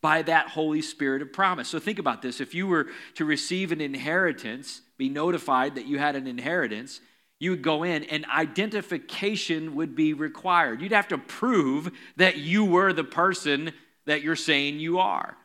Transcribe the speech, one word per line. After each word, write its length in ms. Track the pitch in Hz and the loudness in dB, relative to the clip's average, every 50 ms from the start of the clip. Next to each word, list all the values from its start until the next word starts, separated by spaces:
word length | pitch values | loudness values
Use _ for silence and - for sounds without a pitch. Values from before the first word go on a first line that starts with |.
by 200 | - 156 156 160 | 4 4 4 4
that 280 | 160 151 165 160 - - | 4 4 4 4 4 4
Holy 320 | - 156 156 156 151 151 | -2 -2 0 2 2 0
Spirit 400 | - - - - 143 139 135 135 | -2 -4 -4 -2 0 0 0 0
of 120 | 147 139 - | -2 -6 0
promise. 340 | - 196 190 180 156 120 - | 2 2 2 2 0 -4 -6
So 120 | - 160 | -6 -4
think 200 | - 202 214 196 | -4 -4 -4 -2
about 220 | 175 139 117 107 | -2 -2 -2 -2
this. 180 | - 127 120 - | -4 -8 -6 -6
If 140 | 139 - - | -8 -6 -4
you 140 | 175 190 196 | -4 0 2
were 200 | 175 160 143 - - - - - _ | 2 2 2 0 -6 -16 -18 -16 _
to 100 | - 160 | -4 0
receive 460 | 151 151 147 - - 175 185 190 175 | 0 0 -2 0 -2 -2 -2 0 -2
an 100 | 170 156 | -2 -4
inheritance, 1000 | 156 143 139 135 - 147 160 180 190 170 143 - - 113 110 131 143 - - - _ _ _ _ | -4 -6 -6 -6 -4 -2 0 2 2 2 0 -2 -6 -8 -8 -8 -10 -14 -16 -16 _ _ _ _
be 120 | 135 135 | -2 -2
notified 640 | 139 147 156 175 180 165 - - 135 127 131 143 143 | 0 0 0 0 0 -2 0 2 2 2 2 2 -2
that 120 | 135 110 131 | -6 -6 -4
you 100 | 147 139 | -2 0
had 180 | 143 147 143 | 0 0 0
an 120 | 139 131 131 | -2 -6 -6
inheritance, 760 | 123 123 123 143 170 180 147 117 107 104 123 139 - - _ _ _ _ _ _ _ _ | -8 -6 -4 -2 0 0 0 0 -2 -6 -10 -12 -16 -18 _ _ _ _ _ _ _ _
you 120 | 151 180 | -2 -2
would 100 | 185 165 | -2 0
go 220 | - 165 156 151 165 | 2 0 0 2 0
in 200 | 180 170 151 151 | 0 -2 -2 -2
and 200 | - 151 151 156 | -2 -4 -6 -4
identification 1500 | - 123 147 160 156 - 180 196 220 214 208 190 - 175 156 - - - - - 202 214 190 - - 170 160 156 160 147 | 0 0 0 0 0 0 -2 -2 -2 -2 -4 -4 -4 -6 -6 -6 -8 -10 -4 -2 -2 -2 -2 -2 -2 -2 -4 -4 -6 -4
would 200 | 139 160 151 131 | -4 -4 -4 0
be 180 | 147 156 156 156 | 2 2 2 2
required. 680 | 143 151 151 - - - 185 180 175 160 131 113 120 | 0 -4 -6 -6 -6 -2 2 4 4 4 4 0 -4
You'd 100 | 160 196 | -4 2
have 180 | 220 208 202 - | 2 2 2 2
to 80 | 190 139 | -4 -6
prove 760 | - - - - - 247 247 202 151 131 135 147 160 180 - - - - - - | -6 -8 -6 -2 0 4 4 4 4 4 2 0 -2 -6 -10 -10 -20 -20 0 4
that 200 | - 185 180 147 | 4 4 4 2
you 280 | 143 156 175 208 214 | -2 0 2 4 4
were 280 | 196 175 180 196 196 180 | 6 6 6 6 4 2
the 100 | 151 156 | 2 -2
person 680 | - - 160 170 190 185 175 - 147 143 139 156 165 151 - _ _ _ _ _ | -2 0 2 2 2 2 0 0 0 0 0 0 -4 -8 -12 _ _ _ _ _
that 160 | 143 151 151 | 0 0 0
you're 140 | 139 151 165 | 2 -2 -2
saying 440 | 156 - - 151 143 143 143 147 151 | -2 2 2 2 2 2 0 -4 -4
you 200 | 156 165 170 180 | -2 -2 0 2
are. 360 | 185 104 90 - 50 - 50 - _ | 2 2 0 -2 -4 -6 -12 -16 _